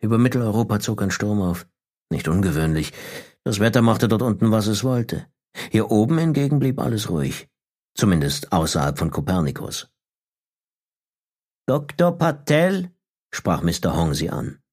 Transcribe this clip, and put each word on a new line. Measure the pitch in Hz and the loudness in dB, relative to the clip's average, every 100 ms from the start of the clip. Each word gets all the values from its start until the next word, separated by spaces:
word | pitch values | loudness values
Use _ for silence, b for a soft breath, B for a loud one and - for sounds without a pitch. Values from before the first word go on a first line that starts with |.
Über | 110 113 | 2 4
Mitteleuropa | 123 123 117 104 113 107 | 4 2 0 0 0 0
zog | - 104 | -2 -4
ein | 98 | -2
Sturm | - 104 104 | -2 -2 0
auf. | 92 87 - _ _ _ _ | 0 -4 -8 _ _ _ _
Nicht | 73 73 | -6 0
ungewöhnlich. | 85 95 76 80 78 76 B B B B B - | 0 2 0 0 0 -4 B B B B B -6
Das | 104 | 0
Wetter | 113 123 | 2 4
machte | 117 107 113 | 4 4 2
dort | 110 | 2
unten, | 123 104 117 | 0 2 2
was | 110 104 | 2 2
es | 104 | 0
wollte. | 131 123 117 143 - _ _ B B | 0 -2 -2 -6 -10 _ _ B B
Hier | 110 110 | -2 2
oben | 110 117 160 | 2 4 2
hingegen | 165 143 139 147 | 2 2 2 2
blieb | 135 139 | 0 0
alles | - 110 - | -2 -2 -2
ruhig. | 82 69 - - _ _ _ _ - | -2 -2 -4 -12 _ _ _ _ 0
Zumindest | 107 87 71 69 - | 2 4 2 -2 -2
außerhalb | 90 80 82 73 73 | 0 0 0 -2 -2
von | 82 | -4
Kopernikus. | - 73 92 76 67 - - - _ _ _ _ _ _ _ _ _ _ _ _ _ _ _ _ _ - | -4 -2 0 0 -4 -8 -10 -14 _ _ _ _ _ _ _ _ _ _ _ _ _ _ _ _ _ -2
„Doktor | 135 143 - 175 175 | -2 -2 0 0 2
Patel?“, | 165 147 - 151 180 190 180 _ _ _ _ | -2 -2 0 2 2 0 -6 _ _ _ _
sprach | - - 82 | -8 -2 0
Mister | 85 82 90 80 | 0 -2 -2 0
Hong | 82 | 0
sie | 73 80 | 0 -4
an. | - - - _ | -4 -8 -10 _